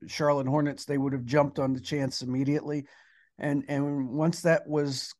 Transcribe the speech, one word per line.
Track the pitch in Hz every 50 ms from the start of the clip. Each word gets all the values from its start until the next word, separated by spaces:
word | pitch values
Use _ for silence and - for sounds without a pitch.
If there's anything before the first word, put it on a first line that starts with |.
| - -
Charlotte | - - 156 147 147 143 135 131
Hornets, | 135 151 147 147 139 - -
they | - 143 139
would | 135 139 135
have | 139 123
jumped | 117 127 151 143 135 131 -
on | 139 131 131
the | 131
chance | - - 151 147 139 131 - -
immediately. | 131 123 127 127 139 135 143 151 - 143 147 147 139 - - - - _ _ _ _ _ _ -
And, | - 147 143 147 135 -
and | 143 139 143 143 143 143 135 127
once | 113 147 156 165 165 - -
that | 170 160 156 - -
was, | 151 151 147 143 135 127 - - - -